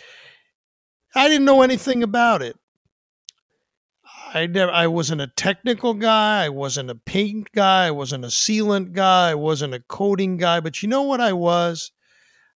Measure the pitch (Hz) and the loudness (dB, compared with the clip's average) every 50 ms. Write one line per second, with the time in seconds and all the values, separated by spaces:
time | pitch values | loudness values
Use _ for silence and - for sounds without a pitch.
0 | - - - - - - - _ _ _ _ _ _ _ _ _ _ _ _ _ | -20 -20 -20 -20 -20 -20 -20 _ _ _ _ _ _ _ _ _ _ _ _ _
1 | _ _ - 254 269 302 311 285 277 277 269 269 254 254 262 202 - 269 254 240 | _ _ 0 2 4 4 4 4 6 6 6 6 6 4 2 0 -2 -2 -2 -2
2 | 233 208 202 240 240 233 220 160 131 117 - _ _ _ _ _ _ _ _ _ | -2 -2 0 2 2 2 2 0 -2 -6 -10 _ _ _ _ _ _ _ _ _
3 | _ _ _ _ _ - - _ _ _ _ _ _ _ _ _ _ _ _ _ | _ _ _ _ _ -20 -20 _ _ _ _ _ _ _ _ _ _ _ _ _
4 | _ - - - - - - 160 165 175 175 196 185 175 170 170 170 165 165 170 | _ -20 -20 -20 -16 -8 -6 -4 -4 -2 0 0 0 0 0 0 0 0 0 -2
5 | 156 131 160 147 139 135 - - - 185 196 - - 247 233 - - 240 226 202 | -2 -4 -4 -6 -8 -8 -8 -4 -4 -4 -4 -2 -4 -4 -4 -2 -2 -4 -2 0
6 | 220 226 220 214 214 214 214 208 175 151 139 135 139 139 127 143 131 127 120 117 | 0 2 2 2 2 2 0 0 -2 -2 -4 -6 -6 -6 -6 -6 -8 -10 -12 -14
7 | _ - - 190 208 208 208 220 202 - - 214 196 190 190 185 180 165 151 143 | _ -4 -2 -2 -2 -2 -4 -8 -12 -4 0 2 4 4 4 4 2 0 -2 -4
8 | 139 127 143 131 123 120 - - - - 220 214 214 208 202 196 190 185 170 196 | -6 -8 -8 -8 -8 -6 -4 -2 -2 0 0 0 0 0 0 0 -2 -4 -2 2
9 | 190 190 185 185 180 170 160 147 147 156 160 135 147 139 127 123 - - - - | 4 4 6 6 4 2 0 0 -2 -2 -2 -2 -4 -6 -8 -10 -12 -12 -6 -4
10 | 196 202 202 185 196 185 185 170 180 170 170 170 160 165 - - 202 214 247 277 | -2 0 0 0 0 -2 -2 0 0 0 0 0 -2 -6 -8 -6 -4 -2 -2 -2
11 | 277 277 269 247 240 220 190 175 170 170 175 175 170 170 170 160 - - - _ | 0 -2 -2 0 0 0 0 0 0 0 2 2 0 -2 -4 -6 -10 -14 -16 _
12 | _ _ _ _ _ _ _ _ _ _ _ | _ _ _ _ _ _ _ _ _ _ _